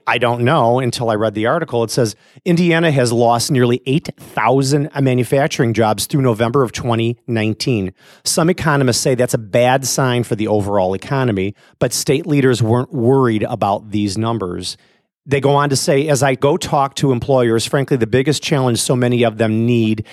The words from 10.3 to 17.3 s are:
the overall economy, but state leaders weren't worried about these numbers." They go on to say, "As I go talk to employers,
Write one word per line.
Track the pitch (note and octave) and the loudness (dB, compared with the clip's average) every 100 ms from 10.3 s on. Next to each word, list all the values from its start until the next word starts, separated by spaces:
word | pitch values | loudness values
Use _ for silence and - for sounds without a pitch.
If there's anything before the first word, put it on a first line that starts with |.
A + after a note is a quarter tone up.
| G#2+ | -4
the | G#2+ | 0
overall | G#2+ G2 G2+ F#2 | 0 0 0 0
economy, | F#2+ - C#3 B2+ G2 F#2+ - _ - | -2 -4 -2 -2 -2 -4 -6 _ -4
but | C3 | -4
state | - - C#3+ E3+ | -2 -2 -2 0
leaders | D3 C3 A#2+ | 2 2 2
weren't | A2 A#2+ C3+ | 2 0 -2
worried | C#3 A#2 C3+ B2 G#2+ | -2 2 2 2 0
about | - G#2+ G2+ G2+ G#2+ | -2 -2 -2 -2 -4
these | G#2 G#2 F#2+ | -4 -2 -2
numbers." | A2+ A2+ F#2 F2+ F2+ - _ _ _ _ - | -4 -4 -6 -8 -10 -14 _ _ _ _ -4
They | C#3 | 0
go | C#3 | 2
on | C#3+ C#3+ | 2 2
to | C3 | 0
say, | - C#3 D#3 | 0 0 2
"As | C#3 | 2
I | C#3 | 2
go | C3 C#3+ F3 | 2 0 0
talk | - D3+ C3+ | -2 0 0
to | - C#3 | 0 0
employers, | A#2+ - | 0 2